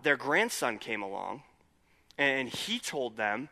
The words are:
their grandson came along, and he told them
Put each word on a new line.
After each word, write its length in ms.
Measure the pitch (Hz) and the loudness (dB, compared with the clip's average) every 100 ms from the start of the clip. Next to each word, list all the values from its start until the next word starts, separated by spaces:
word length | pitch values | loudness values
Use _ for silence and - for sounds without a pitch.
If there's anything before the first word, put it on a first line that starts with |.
their 160 | 151 135 | 2 2
grandson 580 | 135 160 233 - 131 110 | 4 4 4 2 0 -2
came 260 | - 107 | -4 -4
along, 400 | 98 98 95 120 - _ _ _ _ _ _ - | -4 -6 -6 -8 -12 _ _ _ _ _ _ 0
and 320 | 143 135 123 | 2 2 0
he 280 | - - 233 | -4 -4 -4
told 380 | - 151 123 110 | -4 -2 -2 0
them 320 | 107 107 151 | 0 0 -4